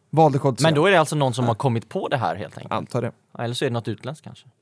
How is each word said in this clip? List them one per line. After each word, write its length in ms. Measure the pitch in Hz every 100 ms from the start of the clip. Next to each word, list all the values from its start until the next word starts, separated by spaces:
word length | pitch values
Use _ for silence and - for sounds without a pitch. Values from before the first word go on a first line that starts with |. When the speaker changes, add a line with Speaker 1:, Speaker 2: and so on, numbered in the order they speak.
| _
Speaker 1:
valde 300 | 143 160 135
Scholtze. 240 | 139 117
Speaker 2:
Men 100 | 165
då 120 | 147 190
är 60 |
det 80 | 180
alltså 160 | 156 151
någon 180 | 135
som 120 | 123 120
Speaker 1:
Ja. 40 |
Speaker 2:
har 60 | 110
kommit 340 | 135 113 -
på 180 | 190 220
det 100 | 135
här 180 | 92 87
helt 220 | - -
enkelt? 160 | -
Speaker 1:
Antar 280 | 104 101 123
det. 100 | 120 - _ -
Speaker 2:
Ja, 60 |
eller 100 | 117
så 120 | 120 135
är 40 |
det 40 |
något 140 | 120 117
utländskt 360 | 104 123 151
kanske. 220 | 120 123 _ _